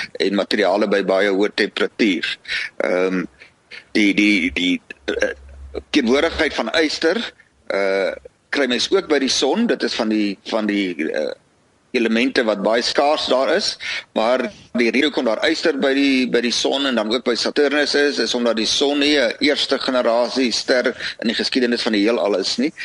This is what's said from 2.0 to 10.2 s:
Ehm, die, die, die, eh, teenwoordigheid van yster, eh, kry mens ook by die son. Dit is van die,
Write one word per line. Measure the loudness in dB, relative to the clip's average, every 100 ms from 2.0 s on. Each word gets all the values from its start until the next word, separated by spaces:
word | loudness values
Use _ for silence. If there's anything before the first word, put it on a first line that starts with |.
| 0 0 -4 -8 -8 -8 -6 -6
Ehm, | -2 0 0 -2 -6 _ -20 _ _ -20 -4
die, | 0 2
die, | 4 2 2 0
die, | -2 -2 -2 -6 -12 -8
eh, | -4 -4 -4 -16 -20 -14 -14 -4
teenwoordigheid | 0 2 2 0 0 -2
van | -2 -2 0
yster, | 0 0 0 0 -4 -12 _ _ -6
eh, | -2 0 0 -2 -4 -14 _ _
kry | -2 0
mens | 0 0
ook | 0 2
by | 0
die | 0
son. | 0 0 2 0
Dit | 0
is | -2 -2
van | 0
die, | 0